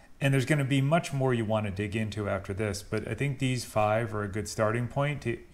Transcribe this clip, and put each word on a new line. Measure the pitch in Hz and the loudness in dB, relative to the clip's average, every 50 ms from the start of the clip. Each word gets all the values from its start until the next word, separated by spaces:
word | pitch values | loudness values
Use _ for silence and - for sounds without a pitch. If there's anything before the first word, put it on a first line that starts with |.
| - - - - | -20 -18 -6 0
And | 143 139 | 2 2
there's | 135 135 120 | 4 4 4
gonna | - 156 147 135 | 4 2 2 2
be | 123 139 135 | 2 4 4
much | 135 139 165 175 175 - | 4 4 4 2 2 0
more | 139 135 131 131 127 | -2 0 2 2 2
you | 117 110 | 2 2
wanna | 101 110 107 104 101 | 2 0 0 0 0
dig | 95 95 104 101 101 | -2 -2 -2 -2 0
into | 113 110 107 98 107 101 101 | -2 -2 -2 -2 -4 -2 -2
after | 98 95 - - 98 | -2 -2 -4 -4 -4
this, | 98 110 104 95 - - | -2 -2 -2 -2 -4 -6
but | - 110 107 107 | -4 -4 -4 -2
I | - 113 | -4 -4
think | - 135 143 131 - | -2 -2 -2 -2 0
these | 135 127 127 120 - | 0 0 0 -2 -4
five | - - 110 107 107 107 113 120 107 107 | -2 0 2 2 4 4 2 0 0 -2
are | 107 | -2
a | 104 98 | -4 -2
good | 90 107 104 - | -2 -4 -4 -4
starting | - - 110 107 113 120 123 | 0 2 2 2 2 0 -2
point | 117 - 139 139 147 143 139 | -2 -2 0 0 0 -2 -4
to, | - 123 117 - - - | -4 -4 -4 -4 -8 -12